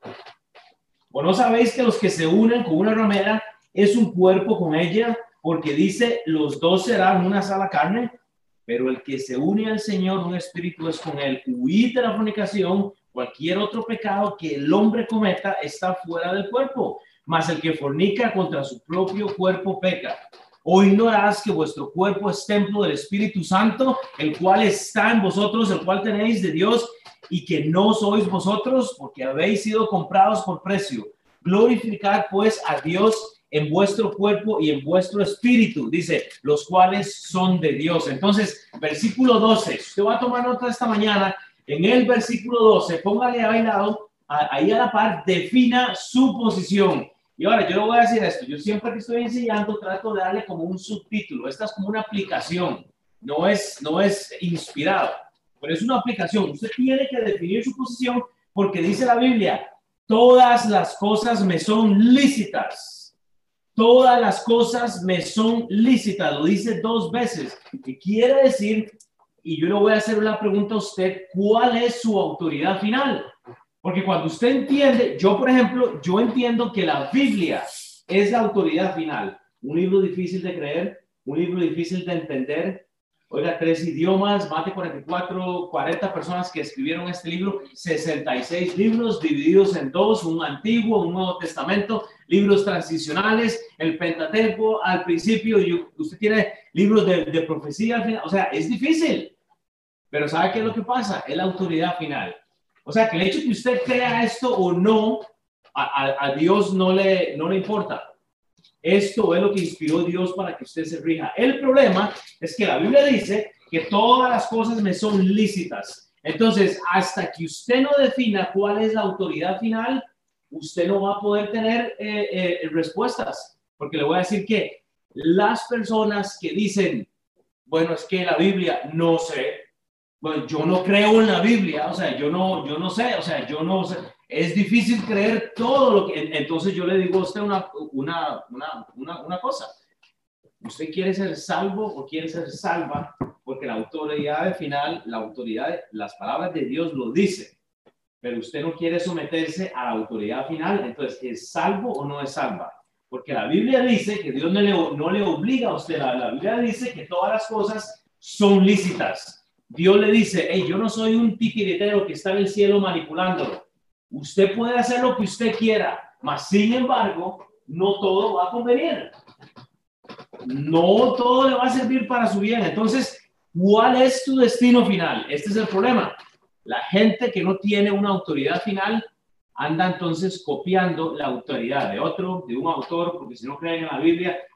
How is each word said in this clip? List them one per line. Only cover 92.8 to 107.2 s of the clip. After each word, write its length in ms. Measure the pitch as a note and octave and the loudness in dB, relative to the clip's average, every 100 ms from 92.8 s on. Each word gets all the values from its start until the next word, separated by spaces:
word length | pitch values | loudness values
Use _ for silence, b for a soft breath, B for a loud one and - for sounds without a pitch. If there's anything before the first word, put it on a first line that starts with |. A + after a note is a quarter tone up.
| D#3+ D#3+ D3 E3 G#3+ A3 A3+ - B B | -4 -6 -4 -2 2 2 0 -2 B B
el 220 | D#3+ D#3+ | -4 -2
Pentateuco 840 | F3 D#3+ D#3 G#3+ A3 G3+ A3 A3 | -4 -4 -2 0 0 2 0 0
al 220 | F#3 F3+ | 0 -2
principio, 560 | F3 E3 G#3+ A3 A3+ G#3+ | 0 0 2 0 2 2
y 240 | E3+ E3+ - - | 2 0 -6 -10
usted 180 | D3+ - | -10 -2
tiene 360 | G#3 A3 - B B | 0 2 0 B B
libros 320 | D#3+ G3+ G#3+ F3+ | 2 4 4 4
de, 200 | F3 - | 2 0
de 160 | D#3+ | -2
profecía 540 | - D#3 D3 - A3+ A#3 | -2 -6 -8 -4 -2 -2
al 80 | |
final, 180 | G3+ A3 | -2 -4
o 40 | D#4 | -2
sea, 160 | G3 | 0
es 240 | - G#3 D#3+ | 0 -2 -2
difícil, 680 | G#3 C#4 D#4+ D#4+ - - _ _ _ _ _ _ _ _ | -2 0 2 2 -2 -6 _ _ _ _ _ _ _ _
pero 200 | D3 D3 | -4 -2
¿sabe 240 | D#3+ F#3 | 0 0
qué 80 | A3+ | 0
es 40 | |
lo 80 | A3 | -2
que 100 | A3+ | -4
pasa? 420 | G3+ B3+ G3+ F#3 - | -4 -4 -2 -6 -6
Es 100 | D#3+ | -4
la 60 | |
autoridad 560 | F#3 F3+ F3+ D#3+ F3 E3+ | -4 -2 -4 -2 -2 -4
final. 380 | D3+ C3+ F#2 - _ _ _ _ | -6 -8 -8 -12 _ _ _ _
O 80 | - | -6
sea, 160 | A3 A3 | 0 0
que 80 | E3 | 2
el 60 | |
hecho 180 | F#3+ - | -2 -2
que 100 | B3+ | -2
usted 300 | G3+ B3+ B3 | -2 0 -2
crea 380 | B3+ B3 B3 A#3 | 0 0 0 0
esto 320 | A#3 - B3+ | -2 -2 -2
o 180 | G3 F3+ | 0 0
no, 460 | F3 G3+ A3 A3 C4 - _ _ _ _ | 2 4 4 2 -2 -8 _ _ _ _
a, 300 | C3 - C3+ | -6 -4 -2
a, 220 | C3+ C#3 C#3 | -2 -2 -2
a 80 | C#3+ | 0
Dios 360 | E3 G3+ F#3 | 2 4 2
no 200 | F#3+ F#3 | 2 2
le, 440 | F#3 G3 F#3 | 4 4 2